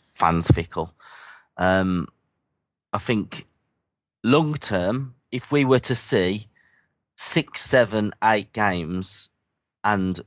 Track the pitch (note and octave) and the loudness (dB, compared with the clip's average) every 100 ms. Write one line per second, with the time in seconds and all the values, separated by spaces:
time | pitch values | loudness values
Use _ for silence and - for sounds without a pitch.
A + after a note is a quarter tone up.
0 | - - E2 E2+ E2 E2+ E2+ E2+ D#2+ - | -18 -2 0 2 2 0 -2 -8 -10 -12
1 | - - - - _ - F#2 F#2+ F#2+ F2+ | -20 -20 -20 -20 _ -4 0 2 0 -2
2 | C#2+ _ _ _ _ _ _ _ _ G#2 | -6 _ _ _ _ _ _ _ _ -8
3 | - A2 - - - _ _ _ _ _ | -4 -4 -4 -12 -18 _ _ _ _ _
4 | _ _ A2+ D3 D3+ D3+ - G2 F#2 B2+ | _ _ 0 2 2 -4 -4 -2 -2 -4
5 | C3 - _ B2+ - D3 C3 B2+ - B2 | -8 -16 _ -12 -2 0 2 2 2 2
6 | - A2+ F2+ G#2+ - _ _ _ _ _ | 2 2 0 -2 -10 _ _ _ _ _
7 | _ - - F3 - - - B2+ G#2+ G#2+ | _ -2 2 2 2 0 4 4 4 0
8 | G#2 - A2 G#2+ - A2 G#2 F2 D#2+ F#2 | -2 -2 0 0 -2 -2 -2 -2 -4 -6
9 | F#2 - - _ _ _ _ _ G#2+ G2+ | -6 -8 -10 _ _ _ _ _ -2 0
10 | F#2+ F2+ | -2 -4